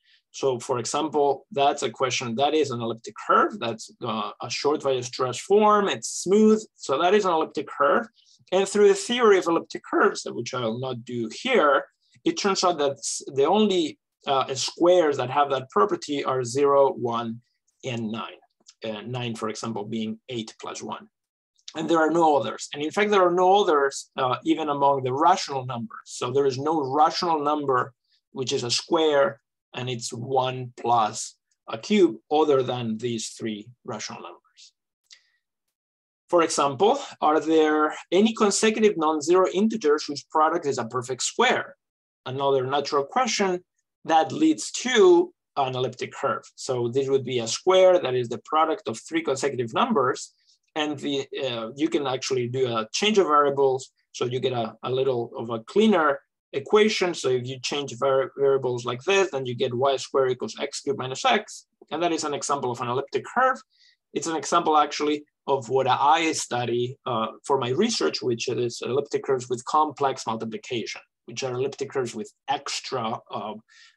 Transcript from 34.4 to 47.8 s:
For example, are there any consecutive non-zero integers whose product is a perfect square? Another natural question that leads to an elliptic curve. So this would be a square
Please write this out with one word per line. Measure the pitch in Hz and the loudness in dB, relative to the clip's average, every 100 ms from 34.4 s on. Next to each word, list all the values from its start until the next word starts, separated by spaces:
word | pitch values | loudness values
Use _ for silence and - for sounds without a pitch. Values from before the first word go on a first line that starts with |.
| _ _ - _ _ _ _ - _ _ _ _ _ _ _ _ _ _ _ | _ _ -20 _ _ _ _ -20 _ _ _ _ _ _ _ _ _ _ _
For | 175 | 2
example, | 165 - 143 131 202 277 - - | 4 2 0 2 2 2 -4 -2
are | 156 156 | 2 2
there | 156 160 156 151 151 - - | 4 4 4 4 0 -2 0
any | 180 220 | 2 4
consecutive | 226 208 - 220 220 214 165 | 4 0 2 0 4 2 4
non-zero | 156 156 143 185 185 | 0 0 2 4 4
integers | 185 220 220 147 151 | 2 0 0 0 0
whose | - 143 | -2 -10
product | - 156 156 170 147 | -4 0 2 2 -2
is | 123 | -4
a | 113 | -4
perfect | 127 123 127 | -6 -6 -6
square? | - - 240 135 - - _ _ _ _ | -6 0 2 2 -4 -14 _ _ _ _
Another | 131 131 139 135 | -10 -2 2 2
natural | 127 143 139 147 | 2 -2 0 -2
question | 139 247 247 - 190 180 - _ _ _ | 0 -2 -2 0 0 -2 -8 _ _ _
that | 147 160 156 | 2 2 2
leads | 135 156 156 - | 2 2 2 -4
to | - 247 240 185 175 170 - _ - | -6 0 6 8 8 4 -6 _ -4
an | 131 | -4
elliptic | 127 127 - 127 | -2 -6 -6 -10
curve. | - 131 95 - | -4 -4 -4 -8
So | - - 123 120 | -14 -6 -2 0
this | 131 135 | -2 0
would | 135 | 0
be | 123 123 | 0 -4
a | 113 | -4
square | - 185 185 | -2 2 6